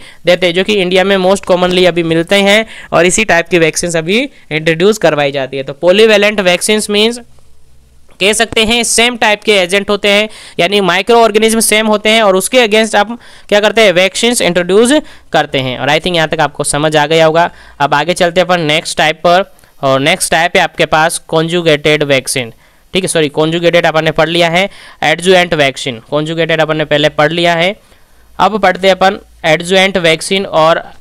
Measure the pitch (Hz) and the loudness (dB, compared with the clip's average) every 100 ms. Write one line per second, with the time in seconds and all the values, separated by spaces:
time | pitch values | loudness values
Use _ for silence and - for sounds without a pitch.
0 | - - - 175 180 170 190 208 180 185 | -8 -6 -2 0 0 0 0 0 0 0
1 | 185 196 185 196 - 180 180 180 180 170 | 2 2 2 0 0 0 2 2 2 0
2 | 165 165 165 202 196 208 220 - - 160 | 0 -2 0 0 2 2 -2 -10 -4 0
3 | 170 175 214 170 165 180 160 156 175 165 | 2 0 0 0 0 0 0 -2 -4 -4
4 | 160 208 277 - - 151 156 160 185 220 | -2 -2 -4 -10 -10 -4 -2 0 0 2
5 | 165 151 143 139 127 135 135 143 170 190 | 0 0 -2 -2 -6 -8 -10 -2 0 4
6 | 220 208 208 208 185 175 - 214 202 208 | 4 4 2 0 -2 -2 -2 -2 -2 0
7 | 220 240 233 - - - - - - - | 0 -2 -12 -20 -20 -20 -20 -20 -20 -20
8 | - - 190 214 226 233 220 240 226 - | -20 -4 -2 0 -2 -2 0 0 0 0
9 | 233 240 226 208 - 208 180 196 202 208 | 0 0 -2 -2 0 0 0 -2 -2 -2
10 | 208 202 214 - - - 170 202 190 180 | 0 0 -2 -6 -12 -4 -2 0 0 0
11 | 196 233 226 208 220 220 214 214 220 214 | 2 4 4 2 2 0 0 0 0 0
12 | 214 226 214 190 185 254 233 214 220 214 | 2 2 2 2 0 0 2 2 0 0
13 | 202 240 - - - 202 208 208 220 175 | -2 -6 -16 -20 -2 0 2 2 2 4
14 | 190 - 233 233 170 175 175 190 233 302 | 0 0 -2 0 0 -2 0 2 2 2
15 | 294 - - 165 147 143 131 123 131 156 | -2 -10 -4 -2 -2 -4 -4 -4 -2 0
16 | 170 175 156 165 147 - 143 143 156 151 | 0 -2 -2 0 -2 -2 -4 -2 0 0
17 | 147 160 160 160 175 - - - 143 147 | 2 2 2 2 0 -4 -18 -4 -2 0
18 | 151 180 175 170 170 180 156 156 170 - | -2 -2 0 0 0 0 0 -2 -2 -2
19 | 160 156 175 175 196 - - - 139 135 | -2 0 2 2 0 -8 -20 -6 -2 0
20 | 143 180 - 170 175 190 160 - 160 160 | 0 -2 -2 -2 0 0 -2 -2 -2 0
21 | 160 - - 160 165 170 165 147 151 151 | 0 -4 -4 -2 -2 -2 0 0 2 0
22 | 147 139 123 - 117 - _ _ _ 185 | 0 0 -2 -6 -8 -12 _ _ _ -6
23 | 185 170 151 139 156 165 170 170 170 156 | -2 -2 -2 0 -2 0 0 2 2 0
24 | 160 156 156 170 170 165 196 - - - | 0 0 0 0 0 0 -2 -6 -20 -6
25 | - 160 175 185 180 165 143 127 - 113 | -4 -2 2 2 2 0 0 -2 -8 -10
26 | - 147 156 165 160 160 156 156 151 147 | -6 -4 -4 -4 -2 0 -2 -2 -2 0
27 | 151 147 151 170 170 170 175 214 _ _ | 0 0 -2 0 0 0 -2 -4 _ _
28 | _ _ _ - 185 208 196 180 190 185 | _ _ _ -2 -2 0 0 0 0 2
29 | 190 202 - - 170 160 175 190 190 190 | 0 -2 -8 -8 -2 -2 0 0 0 0
30 | 165 160 - 190 196 160 156 170 - - | 0 0 -2 -4 -2 0 2 0 -4 -8